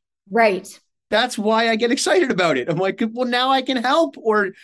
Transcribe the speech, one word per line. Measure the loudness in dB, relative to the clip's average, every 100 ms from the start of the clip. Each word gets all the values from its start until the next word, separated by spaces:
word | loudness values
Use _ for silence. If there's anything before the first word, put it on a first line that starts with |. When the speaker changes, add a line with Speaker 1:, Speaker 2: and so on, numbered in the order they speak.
| _ _ _
Speaker 1:
Right. | 2 2 2 -8 -20 _ _ _
Speaker 2:
That's | -2 0 -2
why | 0 2 2
I | 0
get | 0
excited | 0 2 2 2
about | 0 0 0
it. | -2
I'm | -2
like, | -2 -2 -4
"Well, | -2 -2
now | 0 0
I | 0
can | 0 -4
help, | 0 0 0 -2
or | 0 0 0 -6